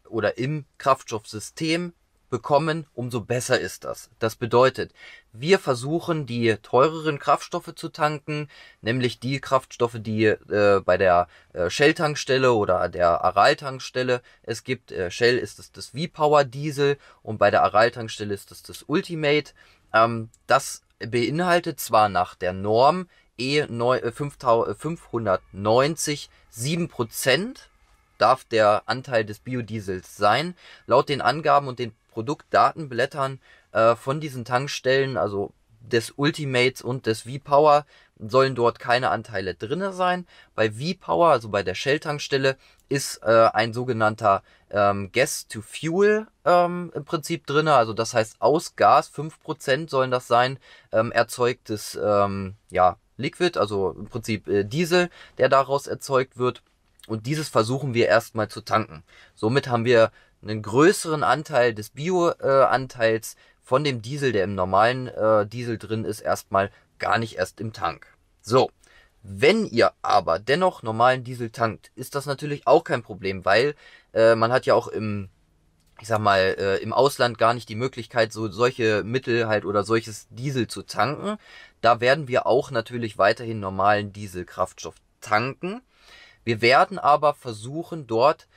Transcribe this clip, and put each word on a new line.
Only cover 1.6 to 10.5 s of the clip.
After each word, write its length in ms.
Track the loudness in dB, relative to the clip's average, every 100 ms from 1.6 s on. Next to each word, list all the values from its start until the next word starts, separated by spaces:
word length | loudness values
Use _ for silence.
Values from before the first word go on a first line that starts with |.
| -4 -4 -6 -12 _ _ -8
bekommen, 580 | -8 0 0 2 -4 -8
umso 280 | -10 -6 -6
besser 360 | -4 -4 0 0
ist 240 | -2 -10
das. 260 | -12 -12 -14 -4
Das 160 | -4 -4
bedeutet, 560 | 0 4 4 2 -10 _ -20 -20 _
wir 260 | -8 0 2
versuchen, 680 | 2 -4 -2 -4 -2 -4 -4
die 300 | 0 0 0
teureren 560 | 2 4 4 2 -4 -4
Kraftstoffe 560 | 0 0 -2 -10 -10
zu 140 | -12 -12
tanken, 600 | -2 -2 -2 -8 -8 -8 -14 -20 _
nämlich 360 | -4 -2 -2 -4
die 220 | -6 -6
Kraftstoffe, 560 | 0 -2 -2 -4 -4 -4
die, 280 | -6 2 2
äh, 540 | 2 -2